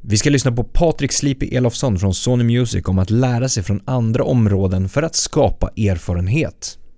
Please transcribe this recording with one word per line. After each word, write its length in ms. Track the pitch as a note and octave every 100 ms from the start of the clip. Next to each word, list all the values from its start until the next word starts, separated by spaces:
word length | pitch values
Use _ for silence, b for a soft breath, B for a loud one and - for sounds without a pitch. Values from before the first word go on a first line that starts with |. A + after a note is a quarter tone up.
Vi 160 | - G2+
ska 120 | D3
lyssna 220 | C#3+ C3
på 120 | A#2+
Patrik 480 | A#2 - E3+ D#3 C#3
Sleepy 440 | - C#3+ C3+ - B2+
Elofsson 440 | B2 - C3+ F#2+
från 140 | G2
Sony 300 | F2+ - B2
Music 420 | A#2 A#2+ B2 F#2+ F2+
om 120 | F#2
att 100 | F#2
lära 400 | A2+ B2+ A#2+ C3
sig 140 | A#2+
från 180 | G2 G2+ -
andra 380 | B2+ A2+ A#2
områden 680 | - B2+ G#2+ F#2+ F#2+ F#2 F#2+
för 140 | C#3
att 120 | D#3+ -
skapa 520 | - - A2+ - - -
erfarenhet. 1000 | G2+ F2+ - F2 F#2 C#3 C#3+ - - - -